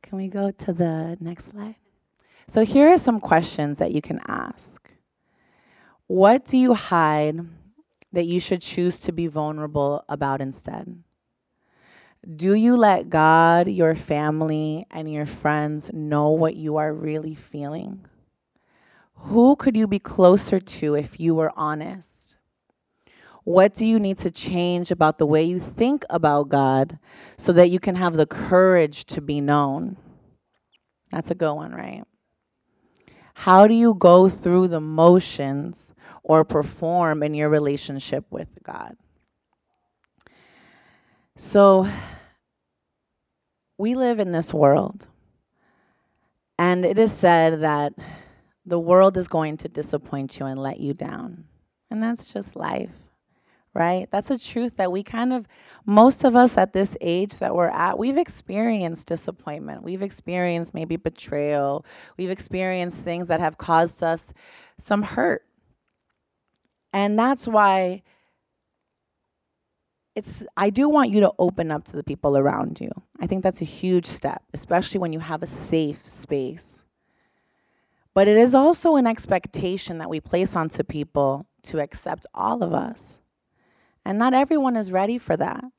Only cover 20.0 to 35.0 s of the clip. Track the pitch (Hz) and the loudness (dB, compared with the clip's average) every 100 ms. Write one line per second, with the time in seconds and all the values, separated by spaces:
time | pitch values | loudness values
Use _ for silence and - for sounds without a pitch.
20 | - - 180 190 - 190 196 - 151 147 | -4 4 6 6 2 -4 -4 -8 -4 -4
21 | 135 - 165 160 156 - 151 151 160 190 | -6 -4 -2 0 -2 -4 -8 -8 -10 -14
22 | - - - _ _ _ _ _ _ _ | -18 -20 -20 _ _ _ _ _ _ _
23 | _ _ - - - 180 202 - 220 226 | _ _ -20 -14 2 4 4 2 0 2
24 | 196 190 175 - - 180 175 175 175 170 | 0 -4 -6 -8 -6 -2 -2 -2 -4 2
25 | 156 - 151 156 165 180 - - 233 294 | 2 2 2 2 2 -2 -8 -2 -2 -2
26 | - 165 156 143 139 139 135 131 143 - | -4 -2 2 2 0 0 2 2 0 -6
27 | _ - - - - 175 180 180 - 180 | _ -20 -20 -4 2 6 6 4 -2 -2
28 | 180 160 151 - 104 180 185 180 156 147 | -2 0 -2 -2 2 4 6 4 2 -4
29 | - - 147 147 143 147 143 143 175 190 | -12 -10 -6 -4 0 0 0 -4 -8 -12
30 | - _ _ _ _ _ _ _ _ _ | -20 _ _ _ _ _ _ _ _ _
31 | _ 170 - 175 156 147 156 - - - | _ -10 -8 -4 -4 -4 -10 -14 -14 -16
32 | - _ _ _ _ _ _ _ _ _ | -20 _ _ _ _ _ _ _ _ _
33 | _ _ _ - 196 185 214 226 233 190 | _ _ _ -6 6 8 8 8 4 6
34 | 175 180 190 - 175 180 185 165 156 156 | 8 10 8 2 0 2 2 -2 -4 6